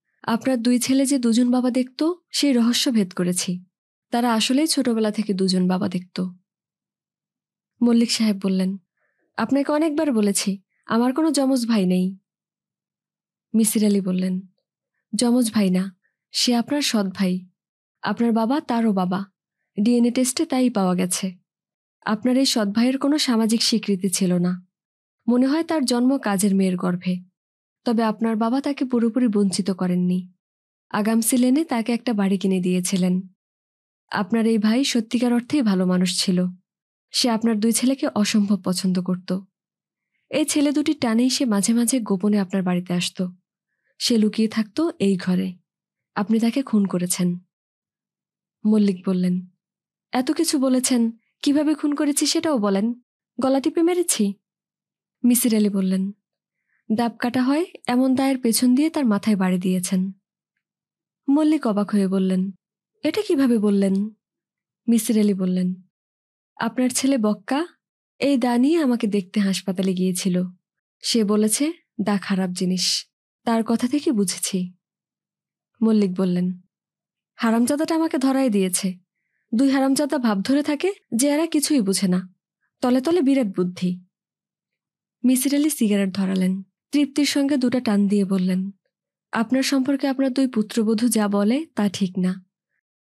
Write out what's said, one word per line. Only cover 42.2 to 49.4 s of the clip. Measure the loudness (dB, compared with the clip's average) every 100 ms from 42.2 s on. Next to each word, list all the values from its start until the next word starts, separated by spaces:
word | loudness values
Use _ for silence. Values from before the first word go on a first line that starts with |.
| 0 0
আপনার | 0 -2
বাড়িতে | -2 -2 -2
আসত, | -4 -4 -6 -8 -10 _ _ _ _ _ -6
সে | 0 2
লুকিয়ে | 2 0 0
থাকত | -2 -4 -2 -4 0
এই | 0 0
ঘরে। | 0 -2 -2 -8 _ _ _ _ _ -6
আপনি | 0 0
তাকে | 2 0
খুন | 0 0 0
করেছেন। | -2 -4 -2 -2 -4 -10 _ _ _ _ _ _ _ _ _ _ _ 0
মল্লিক | 2 2 0 -2
বললেন, | 0 0 -2